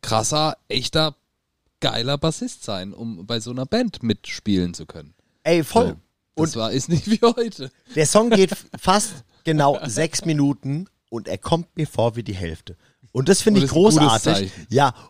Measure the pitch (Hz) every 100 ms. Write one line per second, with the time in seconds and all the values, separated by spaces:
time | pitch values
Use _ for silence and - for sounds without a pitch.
0 | - 110 107 151 156 - _ 202 123 165
1 | 156 - _ _ _ _ _ _ 143 113
2 | 120 143 160 - 247 - - 98 95 -
3 | 117 95 104 117 110 123 135 233 240 -
4 | 117 104 - - - 95 87 85 78 82
5 | 76 _ _ _ 156 170 151 226 180 82
6 | _ _ _ - 160 117 113 127 - 165
7 | - 214 233 240 233 - 131 - _ 147
8 | 151 208 233 220 185 - - - - 202
9 | 202 156 - _ - 156 143 139 139 107
10 | 156 - 165 151 143 139 135 147 190 _
11 | _ 117 - 98 - 170 170 - 151 -
12 | 117 113 107 95 87 82 - 87 _ _
13 | _ 123 135 190 - 202 135 147 208 156
14 | 147 113 - 101 95 95 78 127 139 -
15 | -